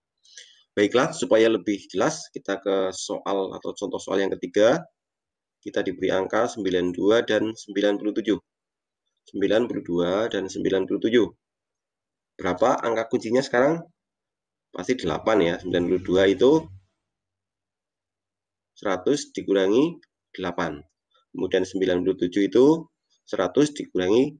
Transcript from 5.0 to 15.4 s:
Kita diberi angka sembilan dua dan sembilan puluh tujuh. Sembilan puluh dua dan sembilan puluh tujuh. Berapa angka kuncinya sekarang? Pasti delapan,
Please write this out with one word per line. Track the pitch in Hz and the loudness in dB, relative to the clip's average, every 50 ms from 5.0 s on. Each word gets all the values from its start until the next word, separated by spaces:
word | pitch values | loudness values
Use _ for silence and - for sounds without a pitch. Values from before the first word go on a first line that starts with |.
| _ _ _ _ _ _ _ _ _ _ _ | _ _ _ _ _ _ _ _ _ _ _
Kita | _ - 104 - 104 | _ -14 -8 -6 -4
diberi | 98 95 90 92 95 - - | -4 -4 -4 -2 -2 0 0
angka | 95 92 - - 107 117 | 0 -2 -2 -2 -2 -2
sembilan | 123 - 117 98 95 90 90 87 90 87 | -2 -4 -4 -4 -2 0 0 0 -2 -2
dua | - 92 101 110 117 110 | 0 2 4 4 4 2
dan | - 107 107 107 110 113 | 2 0 0 0 -2 -6
sembilan | - - - 98 101 101 104 104 | -8 -12 -8 -4 0 0 0 0
puluh | 101 - 107 101 113 | 0 -2 -4 -4 -2
tujuh. | 104 110 101 87 - _ _ _ _ _ _ _ _ _ _ _ _ _ _ _ _ _ - | -2 -2 -2 -2 -4 _ _ _ _ _ _ _ _ _ _ _ _ _ _ _ _ _ -6
Sembilan | 101 98 92 101 113 123 | -2 0 2 2 2 0
puluh | 113 - - | -2 -4 -8
dua | - - 87 87 87 87 92 101 113 113 | -6 -4 -2 0 0 0 0 0 -2 -2
dan | - 98 95 | -4 -6 -6
sembilan | 95 98 98 92 92 95 95 95 | -6 -6 -4 -2 0 0 0 -2
puluh | - 98 95 | -2 -4 -2
tujuh. | - 113 113 123 101 87 - _ _ _ _ _ _ _ _ _ _ _ _ _ _ _ _ _ _ _ _ | 0 2 2 2 2 0 -4 _ _ _ _ _ _ _ _ _ _ _ _ _ _ _ _ _ _ _ _
Berapa | - - 90 87 - 110 123 143 - - | -6 -4 -4 -2 0 2 0 0 0 -2
angka | 117 117 113 113 - | -2 -2 -4 -4 -2
kuncinya | - 117 - 110 117 127 | -4 -4 -2 0 0 0
sekarang? | 127 - - 120 131 147 165 170 165 - _ _ _ _ _ _ _ _ _ _ _ _ _ _ _ _ | 0 0 0 2 2 2 0 -2 -6 -12 _ _ _ _ _ _ _ _ _ _ _ _ _ _ _ _
Pasti | - - 90 - 127 | -12 -6 -4 -4 -4
delapan, | 127 - 85 76 - - 110 110 101 | -2 -2 -4 -4 -2 0 2 2 4